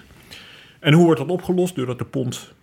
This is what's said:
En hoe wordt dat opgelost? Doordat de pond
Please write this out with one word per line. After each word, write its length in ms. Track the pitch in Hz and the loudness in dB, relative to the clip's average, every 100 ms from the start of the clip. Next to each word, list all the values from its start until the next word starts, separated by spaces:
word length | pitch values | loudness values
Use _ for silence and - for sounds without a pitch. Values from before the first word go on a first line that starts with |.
| - - - - - - - _ | -20 -20 -20 -20 -20 -20 -20 _
En 140 | 156 | 2
hoe 120 | 156 175 | 4 4
wordt 140 | 156 | 2
dat 100 | 139 | -2
opgelost? 460 | 180 - 180 180 180 | -6 -4 -2 -2 -4
Doordat 220 | 123 123 | -8 -8
de 80 | - | -8
pond 480 | 135 127 - - _ | -6 -6 -8 -16 _